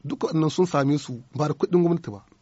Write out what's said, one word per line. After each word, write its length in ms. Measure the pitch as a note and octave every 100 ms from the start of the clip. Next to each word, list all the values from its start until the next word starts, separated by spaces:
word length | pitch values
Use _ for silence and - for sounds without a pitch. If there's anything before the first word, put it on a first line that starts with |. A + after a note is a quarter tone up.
Duka 220 | C3+ - -
waɗannan 240 | D#3+ D#3
sun 160 | - F3+
same 320 | C#3+ C#3 D3
su 240 | - A#2+ - B2
ba 100 | D3+
da 60 |
kuɗin 260 | C#3 - F3
gwamnati 300 | E3+ E3+ C#3
ba. 140 | G2+ - _